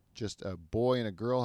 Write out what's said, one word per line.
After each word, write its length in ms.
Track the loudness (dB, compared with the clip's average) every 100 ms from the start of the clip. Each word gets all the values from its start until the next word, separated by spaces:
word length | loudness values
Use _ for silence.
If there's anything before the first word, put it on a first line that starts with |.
| _
just 280 | -8 -8 -6
a 140 | -6 -8
boy 420 | -4 2 4 4
and 100 | 0
a 40 |
girl 300 | -2 0 2